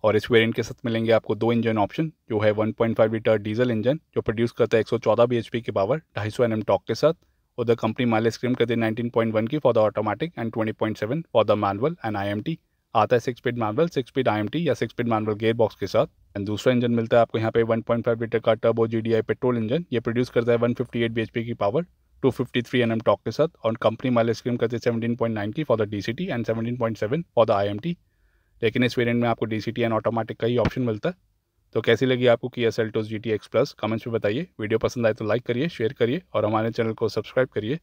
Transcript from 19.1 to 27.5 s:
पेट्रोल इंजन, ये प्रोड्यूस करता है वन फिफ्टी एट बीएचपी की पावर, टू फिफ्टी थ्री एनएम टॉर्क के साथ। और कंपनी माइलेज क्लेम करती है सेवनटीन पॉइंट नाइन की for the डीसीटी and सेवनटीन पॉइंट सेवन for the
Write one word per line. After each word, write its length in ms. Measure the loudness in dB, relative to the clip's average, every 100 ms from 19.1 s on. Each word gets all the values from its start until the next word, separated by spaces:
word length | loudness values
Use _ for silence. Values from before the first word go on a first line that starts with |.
| 0
पेट्रोल 360 | 0 -2 0 0
इंजन, 280 | -2 -2 -2
ये 60 | -4
प्रोड्यूस 300 | -2 -2 0
करता 220 | 0 2
है 60 | 2
वन 160 | 2
फिफ्टी 300 | 0 -4 -2
एट 80 | -2
बीएचपी 340 | -2 -4 -4 -6
की 80 | -2
पावर, 300 | 0 0 -4 _ _ _
टू 80 | -2
फिफ्टी 300 | 0 -2 -2
थ्री 180 | 0 2
एनएम 180 | 2 2
टॉर्क 200 | 2 2 0
के 60 |
साथ। 160 | -2 -2 _
और 120 | -4 2
कंपनी 300 | 0 0 0
माइलेज 300 | 2 2 0
क्लेम 160 | -4 -2
करती 180 | -2 0
है 40 |
सेवनटीन 360 | -2 -2 -4 -2
पॉइंट 200 | -2 -2
नाइन 160 | -6
की 120 | -6
for 160 | 0 0
the 100 | 0
डीसीटी 380 | -2 -4 -6 -6
and 200 | -4 -2
सेवनटीन 300 | -2 -4 -2
पॉइंट 200 | -4 -2
सेवन 260 | -4 -4 -2 2
for 100 |
the 80 | 4